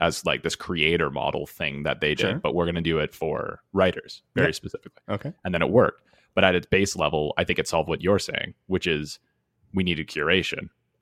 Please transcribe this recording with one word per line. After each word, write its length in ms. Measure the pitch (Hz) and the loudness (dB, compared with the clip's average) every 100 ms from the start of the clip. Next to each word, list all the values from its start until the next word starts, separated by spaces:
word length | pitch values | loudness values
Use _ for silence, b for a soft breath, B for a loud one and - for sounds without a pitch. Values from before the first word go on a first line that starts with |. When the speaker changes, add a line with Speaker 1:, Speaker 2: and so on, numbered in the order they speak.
Speaker 1:
as, 240 | 85 80 | 0 0
like, 180 | 85 65 | -2 -2
this 100 | - - | -2 -6
creator 540 | - 85 76 85 76 | -6 0 2 2 0
model 340 | 69 71 73 76 | 0 -2 -4 -8
thing 360 | - 80 69 | -6 -6 -4
that 180 | 73 65 | -4 -2
they 140 | 76 | -2
did, 120 | 76 95 | 0 -2
Speaker 2:
Sure. 140 | 131 | -2
Speaker 1:
but 140 | 78 | -2
we're 100 | 87 85 | 0 0
gonna 140 | 85 | 0
do 180 | 82 80 | 0 0
it 120 | 73 | -2
for 480 | - 80 - - - _ | -4 -6 -4 -6 -12 _
writers 500 | 95 95 85 - - _ - | 2 2 2 -10 -20 _ 0
very 120 | 87 | 0
Speaker 2:
Yeah. 60 | |
Speaker 1:
specifically." 480 | - - - - - - | 0 -10 -14 -18 -20 -8
Speaker 2:
Okay. 240 | 101 143 - | -8 -8 -10
Speaker 1:
And 80 | 92 | -4
then 80 | 87 | 0
it 80 | 76 | 4
worked. 320 | 104 98 - _ b b | 4 4 0 _ b b
But 100 | - | 2
at 100 | 95 | 4
its 120 | 90 - | 4 2
base 300 | 95 98 92 | 2 2 0
level, 380 | 76 78 76 - | 0 0 0 -2
I 80 | |
think 140 | 87 87 | -2 -2
it 80 | - | 0
solved 200 | 82 78 | 0 0
what 120 | 82 | 0
you're 180 | 87 101 | 2 2
saying, 340 | - - - - _ | 0 -6 -8 -12 _
which 200 | 92 90 | -2 0
is 320 | 78 76 - _ _ _ _ _ | -2 -2 -12 _ _ _ _ _
we 100 | 95 | -2
needed 240 | 90 80 78 | 0 -2 -4
curation. 600 | 76 76 92 82 - - _ _ _ | -4 2 2 2 -6 -10 _ _ _